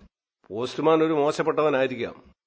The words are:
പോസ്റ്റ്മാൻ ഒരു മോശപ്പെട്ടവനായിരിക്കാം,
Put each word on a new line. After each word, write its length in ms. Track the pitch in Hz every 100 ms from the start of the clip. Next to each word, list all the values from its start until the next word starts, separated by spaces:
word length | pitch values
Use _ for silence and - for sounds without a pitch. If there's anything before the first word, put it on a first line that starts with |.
| - _ _ _ _
പോസ്റ്റ്മാൻ 520 | 101 123 - 160 165
ഒരു 100 | 160
മോശപ്പെട്ടവനായിരിക്കാം, 1200 | 156 143 151 156 147 151 135 131 120 98 76 - _